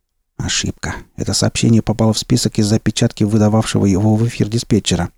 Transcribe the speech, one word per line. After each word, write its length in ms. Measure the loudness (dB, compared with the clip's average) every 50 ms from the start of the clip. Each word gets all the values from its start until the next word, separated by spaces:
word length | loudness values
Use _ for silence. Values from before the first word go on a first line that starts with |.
| _ _ _ _ _ _ _ -10
Ошибка. 580 | -8 -6 -4 -4 -4 -6 -6 -6 -8 -8 -8 -10 -14 -14 _
Это 160 | -8 -6 -4 -2
сообщение 500 | -2 -2 -2 -2 0 2 4 4 4 2
попало 300 | 0 0 0 0 0 0
в 60 | 0
список 400 | -2 -2 -2 0 0 -2 0 0
из-за 180 | 0 0 0
опечатки 480 | 0 0 -2 -2 0 -2 -2 0 -2 -2
выдававшего 600 | 0 2 2 2 4 2 2 0 0 0 0 2
его 300 | 2 2 2 2 2 2
в 100 | 2 0
эфир 220 | 0 0 -2 -2 -2
диспетчера. 600 | -2 -4 -2 0 0 0 0 0 -2 -2 -2 -4 -8